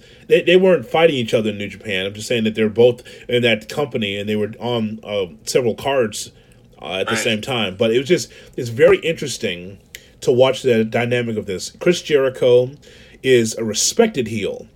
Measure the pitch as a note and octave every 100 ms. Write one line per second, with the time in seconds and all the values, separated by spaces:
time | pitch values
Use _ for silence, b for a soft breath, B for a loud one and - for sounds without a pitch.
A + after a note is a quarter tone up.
0 | B B B F3 F3 F3+ F#3+ E3 A2+ D#3+
1 | E3 C#3 A#2 B2 G#2+ G2+ G2+ F#2 A2 F#2+
2 | F#2+ G#2 A2 A#2+ A2 A2 G#2+ G#2 B2 A#2+
3 | - B B B2 A#2 A2 - - C#3+ B2
4 | G2+ G2+ G2+ G#2+ G#2 - A#2 A#2+ G#2+ A2
5 | - G#2 F2+ D2+ - - B2 G2 C#3 C#3
6 | A2 - - _ b b b - D#2 F#2
7 | G2 A2 B2 A2 A#2+ B2 G2+ F#2+ A#2 A#2
8 | C3+ F3 - B B - A#2+ A2+ E3 B2+
9 | D#3 E3 D3 - G#2 F2 F2+ G2+ _ B
10 | B B - B2 C3 B2+ C3 A2+ A2 A#2
11 | A#2+ B2 A#2 G#2+ F#2+ F2+ - - F3 F3
12 | - C#3+ C3+ B2+ C3 B2 B2+ C#3+ B B
13 | B B C3 B2 A2+ - A2+ G#2 - -
14 | A3+ D3 A2 A2 F2+ C2 -